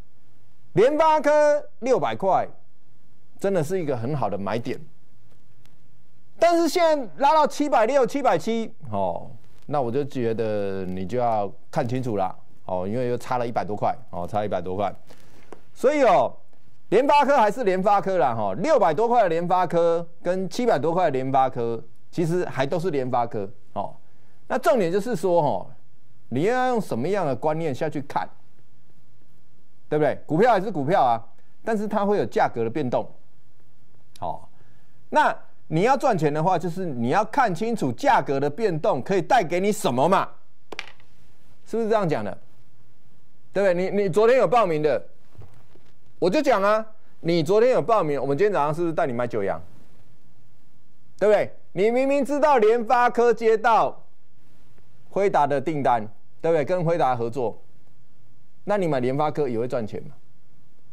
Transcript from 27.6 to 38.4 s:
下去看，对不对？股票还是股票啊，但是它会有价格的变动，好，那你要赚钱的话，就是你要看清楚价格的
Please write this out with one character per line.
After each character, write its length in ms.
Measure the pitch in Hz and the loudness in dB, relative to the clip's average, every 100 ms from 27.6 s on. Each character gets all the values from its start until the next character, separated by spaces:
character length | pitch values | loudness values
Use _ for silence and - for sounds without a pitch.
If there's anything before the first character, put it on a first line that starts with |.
| 165 | -2
下 160 | 120 160 | -2 -2
去 100 | 151 | -2
看， 260 | - - - - - - - - - - - - - - - - - - - | -4 -4 -4 -6 -8 -8 -8 -8 -8 -8 -8 -8 -8 -8 -8 -8 -8 -8 -4
对 100 | 151 | 0
不 60 | |
对？ 120 | 147 - | 2 0
股 140 | - 156 | -2 2
票 140 | 240 | 4
还 80 | 214 | 4
是 100 | 196 | 2
股 140 | 180 | -2
票 180 | 135 185 | 0 4
啊， 180 | 135 113 - - - - | 4 2 -2 -8 -8 -6
但 120 | - 220 | -2 -2
是 120 | 214 | 0
它 180 | 208 202 | 0 2
会 120 | 202 | 2
有 60 | |
价 240 | 117 214 151 | 2 2 2
格 140 | 120 | 2
的 80 | 113 | -2
变 180 | 143 131 | 0 0
动， 160 | 120 - - - - - - - - - - - - | 0 -2 -6 -8 -8 -8 -8 -8 -8 -8 -8 -8 -6
好， 280 | 87 78 - - - - - - - | -6 -6 -8 -8 -8 -8 -8 -8 0
那 260 | 277 262 113 - - - | 2 2 0 -6 -8 -2
你 160 | 156 | 0
要 140 | 214 262 | 4 4
赚 200 | 285 202 | 4 4
钱 160 | 151 | 2
的 80 | 151 | 2
话， 160 | 170 180 | 2 2
就 140 | 175 | 0
是 160 | 165 185 | -4 -4
你 220 | 123 117 | -2 2
要 160 | 170 | 2
看 280 | 214 - 240 | 2 2 2
清 220 | 165 220 | 2 -2
楚 160 | 233 143 | 0 -2
价 320 | 117 277 220 | 0 2 2
格 160 | 147 | 2
的 100 | 139 | 0